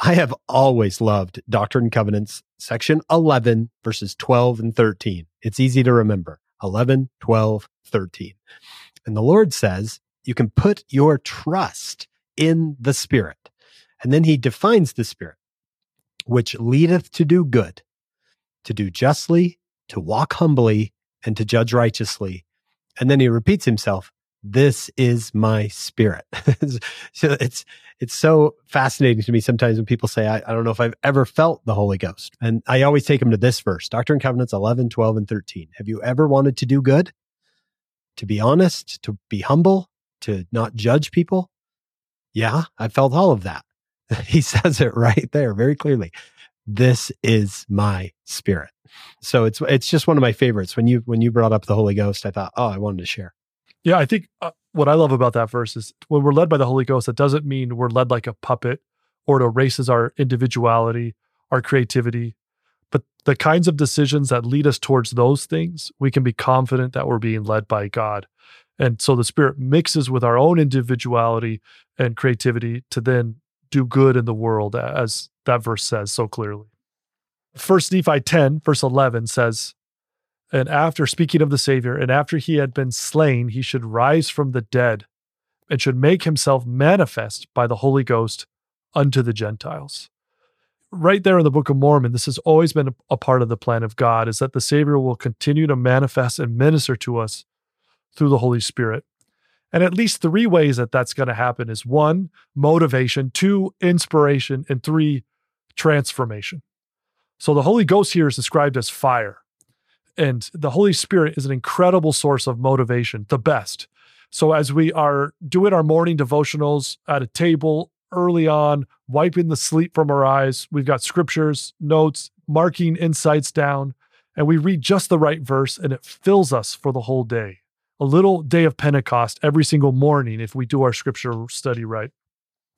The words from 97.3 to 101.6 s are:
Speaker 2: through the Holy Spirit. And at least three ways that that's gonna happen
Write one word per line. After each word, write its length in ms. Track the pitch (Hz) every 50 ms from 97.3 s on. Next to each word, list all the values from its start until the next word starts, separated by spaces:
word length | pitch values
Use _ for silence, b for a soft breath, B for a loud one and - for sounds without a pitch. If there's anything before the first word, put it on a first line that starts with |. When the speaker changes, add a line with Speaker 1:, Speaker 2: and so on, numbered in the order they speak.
| - - - _ _ _ _ _ _ _ _ _ _ _ _ _ _
Speaker 2:
through 140 | - 156 143
the 80 | 139 123
Holy 240 | 120 127 123 117
Spirit. 420 | - - - - 120 113 110 - - _ _ _ _ _ _ _ _ _ _ _ _ _ -
And 100 | 170 180
at 100 | 180 175
least 280 | 185 233 208 - -
three 260 | - 160 160 208 233 220
ways 300 | 180 170 156 143 131 120
that 160 | 123 113 -
that's 200 | 131 123 - -
gonna 200 | - 135 127 117
happen 360 | 107 123 123 120 -